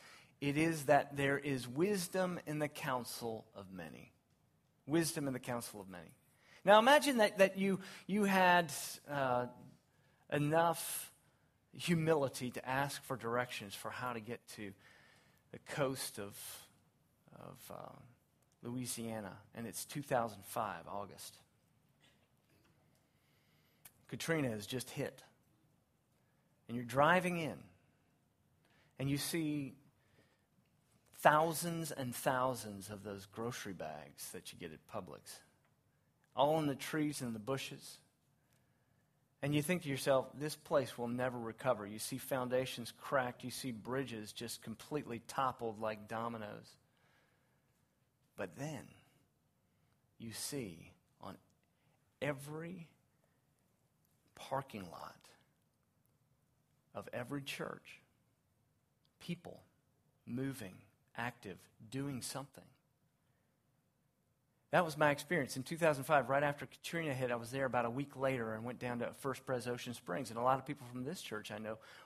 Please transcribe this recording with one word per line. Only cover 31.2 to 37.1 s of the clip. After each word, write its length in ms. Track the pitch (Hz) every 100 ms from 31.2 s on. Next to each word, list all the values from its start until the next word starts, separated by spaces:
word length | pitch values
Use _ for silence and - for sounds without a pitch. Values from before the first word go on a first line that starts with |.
| 160 151 165 151 170 165 156
and 240 | - 123 117
thousands 760 | 147 127 131 117 107 101 98
of 140 | 104
those 240 | 101 101 98
grocery 460 | - 117 127 104
bags 580 | 87 78 76 69 - -
that 220 | 90 -
you 40 | 101
get 140 | 87
at 80 | 76 -
Publix, 480 | 107 87 58 - - - _ _ _ _ _ _ _ _ 120
all 220 | 143 156
in 80 | 147
the 80 |
trees 480 | 127 - 156 151